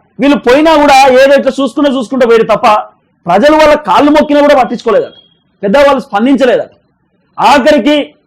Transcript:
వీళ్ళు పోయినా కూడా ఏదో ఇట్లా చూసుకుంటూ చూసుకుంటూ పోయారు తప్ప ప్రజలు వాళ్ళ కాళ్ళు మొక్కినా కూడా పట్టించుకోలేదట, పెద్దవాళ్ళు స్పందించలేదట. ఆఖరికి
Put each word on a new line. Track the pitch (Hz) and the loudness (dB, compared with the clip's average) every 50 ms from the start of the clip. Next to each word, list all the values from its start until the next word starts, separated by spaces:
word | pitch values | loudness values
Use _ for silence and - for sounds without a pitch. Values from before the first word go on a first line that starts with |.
| _ _ _ - | _ _ _ -4
వీళ్ళు | 233 285 285 220 | -2 -2 -2 -2
పోయినా | - 240 254 294 311 330 320 302 | 0 0 0 0 2 0 0 2
కూడా | 294 285 269 262 277 269 254 254 | 2 2 2 2 2 4 4 2
ఏదో | 269 277 285 | 4 4 2
ఇట్లా | 269 208 269 - 262 | 0 0 -2 -4 -4
చూసుకుంటూ | 277 262 - 302 294 294 247 269 | -6 -6 -4 -4 -4 -2 -4 -4
చూసుకుంటూ | 233 - 277 254 262 | -8 -6 -4 -2 0
పోయారు | 233 233 226 226 - 214 | 0 0 0 0 0 -2
తప్ప | 190 - 233 214 214 - - _ _ _ _ _ _ - | -2 0 0 0 -2 -4 -10 _ _ _ _ _ _ -6
ప్రజలు | 170 170 202 254 302 311 | -2 -2 0 2 2 2
వాళ్ళ | 311 311 294 302 | 2 2 2 0
కాళ్ళు | 294 - - 180 233 285 294 | 0 -2 -2 -2 0 0 2
మొక్కినా | 302 302 294 294 294 294 | 0 0 0 0 0 0
కూడా | 285 294 285 262 | 2 2 2 0
పట్టించుకోలేదట, | 240 220 240 - - 233 202 175 135 - - _ _ _ _ _ _ _ _ - | 0 -4 -6 -8 -4 -2 -2 -2 -2 -4 -10 _ _ _ _ _ _ _ _ -10
పెద్దవాళ్ళు | 190 196 202 277 285 277 277 254 | -6 -2 0 2 2 2 0 -2
స్పందించలేదట. | - - 214 202 226 269 285 208 269 247 208 156 - - _ _ _ _ _ _ _ _ _ _ _ _ - - | -6 -6 -6 -4 -2 0 0 0 0 0 -2 -2 -4 -8 _ _ _ _ _ _ _ _ _ _ _ _ -8 -2
ఆఖరికి | 185 220 262 294 226 302 302 294 208 285 302 294 262 - _ _ _ | 0 0 2 2 2 0 0 0 0 -2 -2 -2 -4 -8 _ _ _